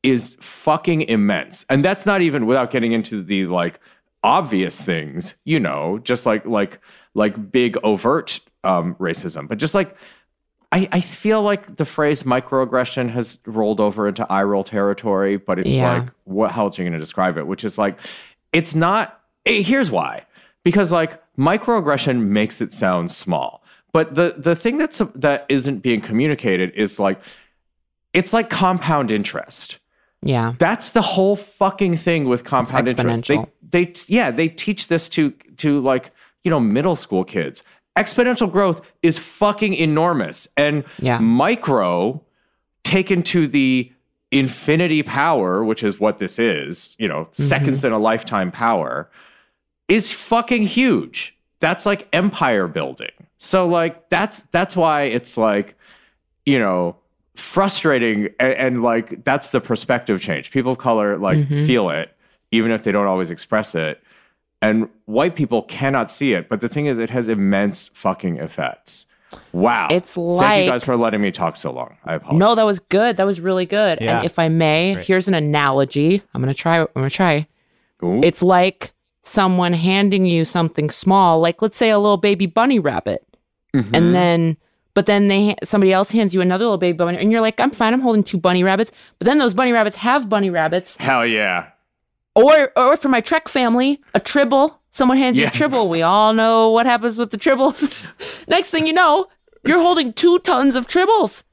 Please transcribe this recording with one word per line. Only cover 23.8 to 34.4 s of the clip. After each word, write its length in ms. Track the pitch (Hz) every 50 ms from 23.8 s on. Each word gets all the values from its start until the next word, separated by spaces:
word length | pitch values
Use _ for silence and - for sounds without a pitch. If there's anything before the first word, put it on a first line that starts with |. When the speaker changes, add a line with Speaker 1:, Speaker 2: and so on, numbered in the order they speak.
| _ _
Speaker 1:
But 220 | - 160 156 156 139
the, 180 | 151 175 170 -
the 180 | 160 135 170 170
thing 220 | 165 - 233 240
that's, 220 | 302 320 302 - - 214 - -
that 320 | 135 139 147 139 - - -
isn't 300 | 143 135 123 139 135 101
being 240 | - 127 117 107
communicated 680 | - - 107 113 139 151 147 - - 110 92 90 92 90 -
is, 240 | 101 107 98 - -
like, 200 | 101 95 98 - - - - _ _ _ _ _ _ _ _ _ _ _ _ _ _ _
it's 200 | - 175 180 - -
like 160 | 226 226 226
compound 600 | - - 190 185 185 175 - 156 160 143 135 107
interest. 680 | 107 104 98 - - - - - - - - - - _ _ _ _ _ _ _ _ _
Speaker 2:
Yeah. 320 | - 143 131 120 113 113 120 -
Speaker 1:
That's 320 | 170 170 226 - - -
the 100 | - 233
whole 340 | - - - 190 190 196 208
fucking 600 | 202 - - _ _ 202 190 190 - 202 180 170
thing 320 | 160 - 175 170 160 143 127
with 160 | 123 123 -
compound 440 | - - 127 120 - 131 131 120 127
Speaker 2:
It's 100 | 123 120
Speaker 1:
interest. 280 | 120 117 117 113 123 -
They, 80 | 143
Speaker 2:
exponential. 120 | 147 - - _ _ - 151
Speaker 1:
they 140 | - 175 180
t-, 280 | 175 - - - - 196
yeah, 160 | 247 220 139
they 180 | 117 127